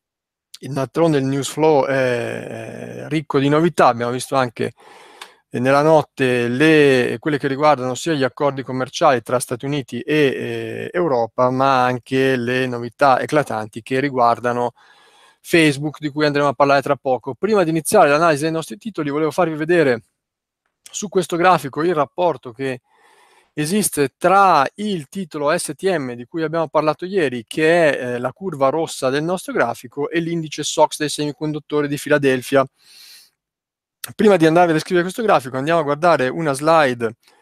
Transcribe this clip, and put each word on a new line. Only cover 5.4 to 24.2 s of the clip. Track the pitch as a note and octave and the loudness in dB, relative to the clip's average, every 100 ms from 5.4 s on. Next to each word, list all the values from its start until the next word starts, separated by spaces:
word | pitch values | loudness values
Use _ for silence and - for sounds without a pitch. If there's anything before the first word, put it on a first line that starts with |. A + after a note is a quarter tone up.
| _ | _
eh, | B2 | -4
nella | B2+ C#3 | 2 4
notte | D#3 D#3 - - C3 B2 A#2+ | 6 4 2 -2 0 0 0
le, | B2+ D#3 D#3 C#3+ C3 A#2+ A#2 | 2 4 6 6 4 2 -2
quelle | D#3+ D3 | -4 -4
che | C#3+ | -4
riguardano | C3+ D3+ C#3 B2+ | 0 2 2 0
sia | B2 E3+ | -4 -4
gli | D3+ | -2
accordi | C3 - C#3+ C3+ | -2 -2 -4 -4
commerciali | B2 B2+ C3 - D#3+ B2 | -6 -6 -6 0 2 2
tra | - B2 | 0 -4
Stati | - B2 C#3 | -2 -8 -6
Uniti | D3 B2+ A#2+ | -6 -6 -8
e, | - D3+ | -2 2
eh, | C#3 - A#2+ A#2 A2+ A2+ A2+ | 2 0 -6 -8 -8 -10 -8
Europa, | F3 E3+ B2 A2+ - B2+ | -4 -2 -2 -2 0 0
ma | C3 C3+ C3 B2 | 2 0 2 0
anche | B2 - C3 C3+ C3 | -2 -4 0 0 0
le | A#2+ B2+ C3 | -2 -2 -4
novità | A#2+ A#2+ - C#3+ B2+ | -6 -8 0 2 2
eclatanti | B2 D3+ - A2 A2 A#2 | 2 -2 -2 -4 -8 -12
che | - C3 | -6 -4
riguardano | C#3+ B2+ A#2+ A2+ B2 A#2+ A#2+ - _ _ _ _ _ _ | -2 2 2 2 -2 -2 -2 -6 _ _ _ _ _ _
Facebook, | - E3+ D#3 C#3 D3+ - | 0 2 4 2 -6 -6
di | D3+ | -8
cui | C#3+ D3+ | -2 0
andremo | C#3+ C#3+ | 2 0
a | |
parlare | C#3 C#3+ C#3 | 2 2 2
tra | C#3 C#3 | 2 -2
poco. | C3+ B2 - B2 | -2 -4 -6 -6
Prima | G3 G#3+ | -2 0
di | D#3+ | 2
iniziare | D#3+ - G#3+ D3+ | -2 2 4 6
l'analisi | D3 E3+ C#3+ | 4 2 0
dei | D#3+ | -2
nostri | D#3+ D3+ G#3+ | -6 -8 -12
titoli, | A3+ F#3 D3 | -12 -8 -4
volevo | C#3+ D#3 | -2 -2
farvi | E3 E3 | -2 -2
vedere | D3+ D#3 F3 C#3 A#2 - _ _ _ _ _ _ _ | -2 0 2 2 0 -4 _ _ _ _ _ _ _
su | - - G3+ | -18 -12 -4
questo | F#3+ D#3+ E3+ | -4 -2 0
grafico | F#3 F3 C#3 D3 | 2 2 0 -4
il | E3+ | -2
rapporto | D#3 C#3 - F3 C3+ B2+ | 0 -2 -2 -2 -2 -10
che | A2+ C3+ B2+ _ _ _ _ _ _ _ - | -8 -6 -8 _ _ _ _ _ _ _ -6
esiste | D3+ G#3 - - C#3 | -2 0 0 0 -2
tra | _ | _